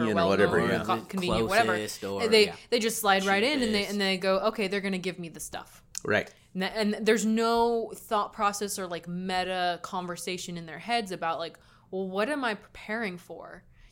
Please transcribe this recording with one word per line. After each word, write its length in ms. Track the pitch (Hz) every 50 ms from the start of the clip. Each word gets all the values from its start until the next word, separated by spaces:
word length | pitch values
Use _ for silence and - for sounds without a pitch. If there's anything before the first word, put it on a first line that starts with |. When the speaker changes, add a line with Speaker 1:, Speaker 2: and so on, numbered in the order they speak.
Speaker 1:
Convenient 120 | 117 110
or 20 | 104
Speaker 2:
well-known, 140 | 98 95 95
Speaker 1:
whatever, 300 | 98 95 101 87 87 85
Speaker 2:
or 80 | 82 -
Speaker 1:
yeah. 140 | - - -
Speaker 2:
co-, 80 | -
Speaker 3:
Or 40 | - -
the 80 | -
Speaker 2:
convenient, 420 | - 190 190 180 175 110 113 113 -
whatever. 240 | 196 220 226 220 -
Speaker 3:
closest, 300 | 214 - 208 - - 214
or, 240 | 196 196 214 233 220
Speaker 2:
They, 180 | 220 214 208
Speaker 3:
yeah. 80 | 180 160 - - -
Speaker 2:
they 100 | 233 247
just 200 | 214 226 220 -
slide 260 | - 196 190 196 190
right 180 | 196 196 196
in, 200 | 220 277 302 269
and 120 | 247 220 214
they, 40 | 202
Speaker 3:
Cheapest. 140 | 202 175
Speaker 2:
and 80 | 202 208
they 140 | 196 190 190 180
go, 180 | 190 190 190 190
"Okay, 280 | 202 220 226 233 202 185
they're 140 | 202 202
gonna 160 | 185 196 190 185
give 200 | 175 185 165 180
me 120 | 170 160
the 100 | - -
stuff." 420 | - - - - - - - - - _ - - -
Speaker 1:
Right. 260 | - 107 101 - - - - - _ -
Speaker 2:
And, 100 | 185 190
and 420 | 196 190 - 196 208 208 - 226
there's 180 | 220 233 214 208
no 680 | 220 220 226 226 226 233 233 233 233 233 226 220 - -
thought 380 | - - - 226 208 - - -
process 440 | - 208 202 196 - 208 196 - 202
or, 80 | 190
like, 220 | 175 175 165 165 175
meta 720 | 175 180 185 185 185 185 180 185 185 185 180 180 170 170
conversation 760 | - - 202 185 180 175 175 170 - 190 185 185 - 180 175 170
in 80 | 170
their 120 | 160 - 165
heads 340 | 165 214 240 240 214 185
about, 260 | 185 160 175 165 160 147
like, 200 | 165 160 - - - - - - _ _
"Well, 160 | 190 190 190
what 220 | 190 185 196 220 269
am 160 | 302 285 262
I 100 | 226 208
preparing 600 | 202 - - - - - - 214 233 226 185 180
for?" 480 | 175 - - 165 - - - - 180 - - - - - -